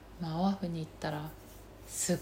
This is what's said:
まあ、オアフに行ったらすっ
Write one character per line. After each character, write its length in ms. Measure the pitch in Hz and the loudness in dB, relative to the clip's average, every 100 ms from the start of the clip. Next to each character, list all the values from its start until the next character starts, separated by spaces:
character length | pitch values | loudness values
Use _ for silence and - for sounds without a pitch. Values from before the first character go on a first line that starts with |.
| - - | -12 -4
ま 140 | 165 160 | 0 4
あ、 60 | |
オ 60 | 190 | 6
ア 40 | |
フ 160 | 196 175 | 4 2
に 120 | 165 | 0
行 60 | 156 | -2
っ 40 | - | -2
た 100 | 156 | -2
ら 180 | 151 156 - - - - - - | 0 -2 -8 -14 -14 -14 -14 -8
す 260 | - - | 0 4
っ 40 | 175 | 4